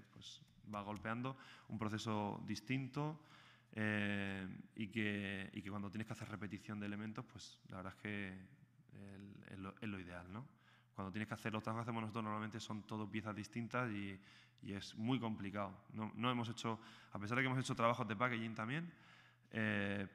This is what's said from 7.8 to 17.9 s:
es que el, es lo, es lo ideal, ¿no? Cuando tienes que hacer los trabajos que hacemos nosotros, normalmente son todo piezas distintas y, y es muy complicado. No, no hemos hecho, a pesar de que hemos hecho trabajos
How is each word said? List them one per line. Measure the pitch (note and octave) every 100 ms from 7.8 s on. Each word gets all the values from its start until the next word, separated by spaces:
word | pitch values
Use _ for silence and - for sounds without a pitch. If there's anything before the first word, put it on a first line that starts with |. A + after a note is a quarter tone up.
| F#2 -
es |
que | - G#2 G2 F#2+ F#2 - - - -
el, | G2+ G2 G2 G2+ G2 -
es | F#2+
lo, | F#2+ G2
es | A2+
lo | G2
ideal, | F2 F2+ F2
¿no? | G2+ C#3+ - - - -
Cuando | - F#2+
tienes | G2 G#2+
que | G#2
hacer | A#2
los | G#2+
trabajos | G#2+ A2+ A#2
que |
hacemos | A2+
nosotros, | A2 A2 G#2+
normalmente | G#2+ G#2+ A2+
son | - G#2+
todo | G2 A2 G#2
piezas | A2 G#2+
distintas | G2+ G2+ A#2+ A2+ B2 B2
y, | G2+ G2+ F#2+ - - - -
y | -
es | G2 - A2+
muy | A2+ C3
complicado. | A2+ G#2+ G2 G#2 G2 F#2+ -
No, | G#2+ A2 -
no | A#2+
hemos | B2 A2+
hecho, | A2 A#2 A2 - - -
a | G#2
pesar | G2+ B2
de |
que | C3
hemos | C3
hecho | B2
trabajos | A#2+ A#2